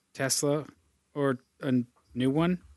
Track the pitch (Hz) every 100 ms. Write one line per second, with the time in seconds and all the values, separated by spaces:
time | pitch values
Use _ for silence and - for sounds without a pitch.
0 | _ - 135 - 143 151 139 - _ _
1 | _ 143 139 123 _ - 147 127 117 _
2 | _ 120 131 147 170 175 -